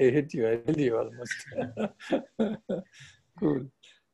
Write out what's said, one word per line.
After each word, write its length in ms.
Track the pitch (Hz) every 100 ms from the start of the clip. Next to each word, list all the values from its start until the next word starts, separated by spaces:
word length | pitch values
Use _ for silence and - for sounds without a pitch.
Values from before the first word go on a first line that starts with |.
| 131 143
hit 160 | 147
you, 140 | 160 113
I 20 | 117 135
hit 120 | 156
you 180 | 131 113
almost. 420 | 113 120 120 - 139 143 - - 107 - - 269 - -
<laughs> 460 | 214 220 - 185 - - 139 - _ -
Cool. 260 | 156 139 135 _ - _ _